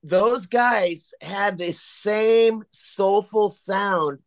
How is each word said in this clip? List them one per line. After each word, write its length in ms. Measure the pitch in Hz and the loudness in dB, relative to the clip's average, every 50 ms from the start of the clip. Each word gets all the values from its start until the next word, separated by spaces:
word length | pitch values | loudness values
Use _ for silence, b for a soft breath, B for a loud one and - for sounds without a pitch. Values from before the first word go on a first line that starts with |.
| _ | _
those 420 | 156 170 185 196 226 240 254 185 | 0 0 2 2 2 0 -2 -4
guys 680 | 180 - 240 240 240 247 214 190 175 170 160 - - - _ | -2 0 2 2 2 2 2 0 -2 -4 -6 -12 -20 -20 _
had 360 | - 151 185 196 202 208 196 170 | -14 -10 -6 -2 -2 -2 -2 -2
the 160 | 175 175 170 | -6 -6 -6
same 880 | - - - - - - 208 214 214 220 220 226 226 226 226 220 220 214 _ | -6 -8 -10 -10 -6 -4 -2 0 0 2 4 4 6 6 4 2 0 -6 _
soulful 760 | - - - - - - 196 190 196 208 202 - - 220 208 202 | -14 -12 -10 -10 -4 0 0 2 2 2 0 0 0 2 2 2
sound 720 | - - - - 196 190 202 202 190 175 160 147 139 135 _ | 0 -6 -6 -4 -4 -2 0 0 0 0 0 -2 -4 -6 _